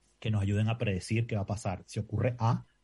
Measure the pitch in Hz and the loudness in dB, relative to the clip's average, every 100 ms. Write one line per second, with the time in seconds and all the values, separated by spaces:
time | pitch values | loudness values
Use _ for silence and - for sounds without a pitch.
0 | _ - 117 107 98 101 110 117 101 90 | _ -8 -2 0 2 2 2 0 0 -2
1 | - 113 117 107 95 98 101 90 - 113 | 0 0 0 -2 -2 -2 -2 -4 -6 -6
2 | - 110 127 120 113 120 - _ | -4 0 0 2 2 2 -2 _